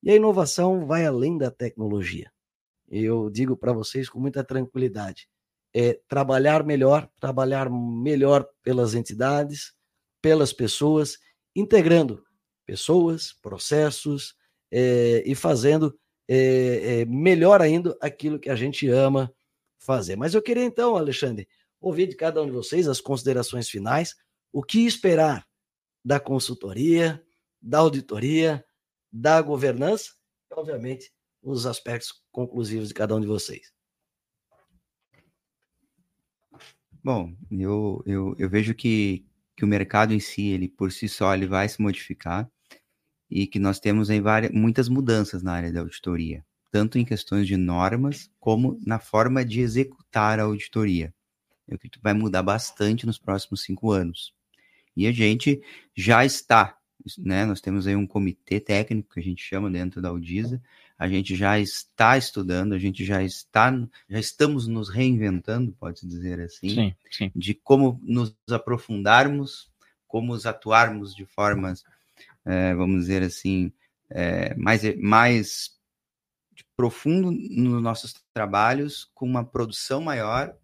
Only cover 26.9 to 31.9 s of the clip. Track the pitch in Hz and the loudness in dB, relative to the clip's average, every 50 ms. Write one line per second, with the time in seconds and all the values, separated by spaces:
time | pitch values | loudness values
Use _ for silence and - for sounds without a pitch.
26.9 | 165 165 170 165 156 147 _ _ _ _ _ _ _ _ - 113 127 151 160 160 | 4 4 2 0 -2 -6 _ _ _ _ _ _ _ _ -8 0 2 4 4 4
27.9 | 135 135 131 - 107 104 117 135 156 156 160 160 151 135 - _ _ _ _ _ | 2 0 -8 -6 -8 -4 -2 0 0 2 2 2 0 -2 -8 _ _ _ _ _
28.9 | _ _ _ _ - 113 117 151 160 160 156 147 147 135 135 135 123 120 139 170 | _ _ _ _ -16 -2 2 4 4 4 4 2 -2 0 0 0 0 0 0 0
29.9 | 214 214 - - _ _ _ _ _ _ _ _ - 160 156 151 147 120 113 127 | -2 -2 -4 -12 _ _ _ _ _ _ _ _ -12 -12 -8 -8 -8 -8 -8 -10
30.9 | 135 127 - - _ _ _ _ _ _ _ 135 139 123 113 127 117 - _ 120 | -12 -12 -14 -20 _ _ _ _ _ _ _ -8 -6 -4 -4 -6 -6 -8 _ -8